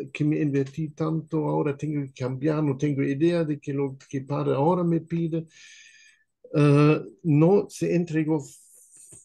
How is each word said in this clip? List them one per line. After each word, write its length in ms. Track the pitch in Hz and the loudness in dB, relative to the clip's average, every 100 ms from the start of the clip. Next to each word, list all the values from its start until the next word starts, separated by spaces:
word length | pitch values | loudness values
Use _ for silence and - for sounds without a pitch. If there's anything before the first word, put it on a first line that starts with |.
| 135 | -8
que 120 | - | -4
me 160 | 151 156 | 0 0
invertí 500 | 151 139 135 151 156 | 0 0 -2 -6 -8
tanto, 560 | - 156 160 156 160 147 | -6 -4 -4 -4 -4 -2
ahora 280 | 151 151 139 | -2 -2 -4
tengo 260 | 151 147 135 | -6 -6 -6
que 60 | |
cambiar? 480 | - 123 131 151 151 | -6 -6 -4 -2 0
No 120 | 151 135 | 0 0
tengo 260 | 151 139 | -2 -2
idea 420 | 139 139 170 170 | -2 0 0 0
de 140 | 156 147 | -2 -4
que 120 | - | -6
lo 220 | 139 139 135 - | -4 -4 -6 -10
que 140 | 139 | -10
padre 320 | 135 147 143 | -6 -4 -2
ahora 280 | 131 151 180 | 0 2 2
me 160 | 175 165 | 0 -2
pide". 460 | 165 170 165 160 160 - - - - _ _ _ _ _ - | -2 -6 -4 -6 -8 -16 -20 -20 -20 _ _ _ _ _ -6
Eh, 460 | 147 147 143 147 151 - - | 2 4 6 6 4 -2 -6
no, 420 | 175 147 165 202 202 | 2 4 6 4 2
se 240 | - 170 | -4 -2
entregó 480 | 175 170 160 151 156 135 - _ _ _ - - - | 0 0 -2 0 -2 -4 -16 _ _ _ -20 -20 -20